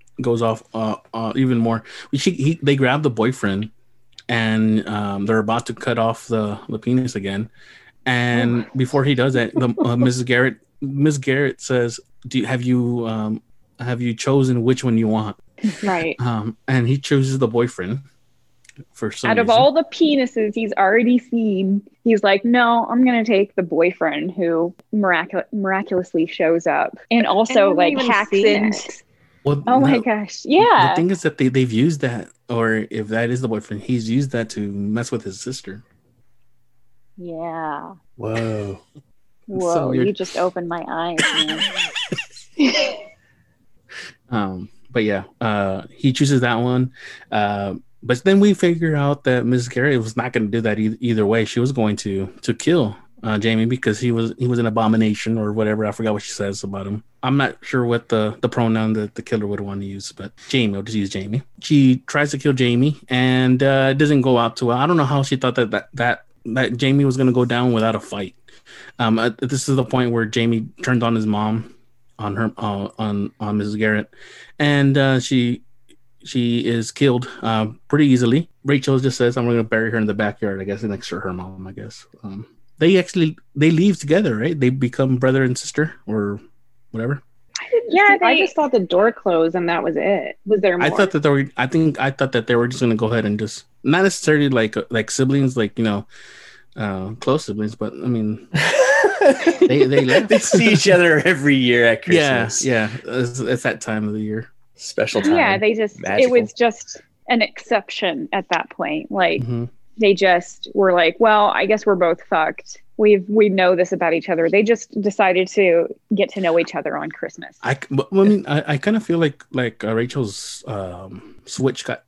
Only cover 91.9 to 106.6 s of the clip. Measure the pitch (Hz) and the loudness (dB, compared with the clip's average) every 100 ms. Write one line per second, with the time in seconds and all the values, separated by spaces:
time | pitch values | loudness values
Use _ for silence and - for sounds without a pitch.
91.9 | 135 135 139 131 120 110 120 120 131 120 | 0 -4 -2 0 0 0 0 0 0 0
92.9 | 107 110 117 107 104 104 - - _ 131 | 0 0 0 -2 -2 -6 -10 -18 _ 0
93.9 | 170 196 - - 147 143 127 110 110 - | 2 2 0 2 2 2 2 0 -2 -4
94.9 | 113 107 - 131 139 135 127 104 - 110 | -4 -4 0 2 2 0 0 -4 -2 -2
95.9 | 104 110 - - - - - - - 104 | -2 -6 -18 -20 -20 -20 -20 -20 -8 -6
96.9 | 95 95 113 - 147 - 104 107 - 107 | -6 -8 -6 -2 -2 -2 -6 -6 -6 -10
97.9 | 69 110 117 107 110 - - - 571 523 | -6 -4 -2 -2 -4 -4 -2 0 2 4
98.9 | 554 427 571 349 - - - 359 147 131 | 4 2 4 2 4 0 2 4 4 4
99.9 | 139 127 - 214 - - 185 214 185 196 | 4 4 4 4 2 4 4 6 4 6
100.9 | 180 175 156 165 156 143 135 123 120 117 | 6 6 4 4 2 4 4 4 6 4
101.9 | 110 - 170 143 123 113 - 131 117 107 | 4 2 2 4 2 0 -2 0 0 0
102.9 | 120 - 127 120 123 117 127 127 - - | -6 -6 -4 -4 -4 -4 -2 -2 -4 -4
103.9 | 110 107 107 107 110 120 - _ _ - | -4 -4 -4 -4 -6 -8 -18 _ _ -10
104.9 | - - - 302 339 240 196 214 220 214 | -4 -2 0 2 2 2 2 0 0 -4
105.9 | - 185 202 254 247 214 - | -6 -4 2 4 4 0 0